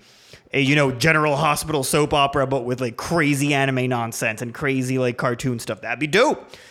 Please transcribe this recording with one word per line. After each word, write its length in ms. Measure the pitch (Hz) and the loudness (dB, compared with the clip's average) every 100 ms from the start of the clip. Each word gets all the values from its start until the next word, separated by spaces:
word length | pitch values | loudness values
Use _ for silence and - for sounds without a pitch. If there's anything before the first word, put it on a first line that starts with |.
| - - - - - | -14 -20 -20 -20 -6
a, 80 | 139 | 0
you 140 | 135 147 | 2 4
know, 160 | 135 | 2
General 440 | 120 160 156 151 143 | 2 2 2 2 2
Hospital 480 | 156 147 156 151 | 0 0 -2 -2
soap 300 | 131 156 147 | 0 0 2
opera, 320 | 151 139 143 131 | 2 2 2 0
but 180 | 135 120 | 0 -2
with, 140 | 123 | -4
like, 160 | 123 - | -4 -6
crazy 580 | - 170 143 139 147 139 | -2 0 2 2 2 2
anime 340 | 135 127 127 | 2 0 0
nonsense 520 | 120 113 - 117 107 | -2 -4 -4 -4 -4
and 100 | 120 | -8
crazy, 460 | 113 143 135 127 127 | -6 -2 -2 0 0
like, 180 | 123 - | 0 0
cartoon 400 | 127 120 135 117 | -2 -2 -4 -4
stuff. 240 | - 107 | -6 -8
That'd 180 | 110 123 | -6 -6
be 60 | 151 | 0
dope. 460 | 185 285 - - - - | 2 2 0 -8 -20 -20